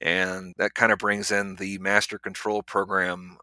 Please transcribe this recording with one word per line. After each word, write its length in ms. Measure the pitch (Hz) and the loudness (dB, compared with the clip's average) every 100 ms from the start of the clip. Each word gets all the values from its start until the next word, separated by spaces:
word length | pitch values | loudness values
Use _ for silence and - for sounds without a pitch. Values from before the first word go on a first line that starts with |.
And 520 | 82 90 92 92 92 - | 0 0 0 -2 -8 -2
that 180 | 101 - | -2 4
kind 160 | 113 | 4
of 80 | 101 | 4
brings 320 | 104 101 95 | 2 0 0
in 240 | 101 98 95 | 0 -2 -6
the 220 | 95 98 | -6 -4
master 380 | 95 104 - 104 | 2 2 2 -6
control 440 | 98 95 107 104 | -10 -6 -2 -2
program 760 | - 101 98 95 90 90 90 - | 0 -2 0 0 0 -2 -8 -10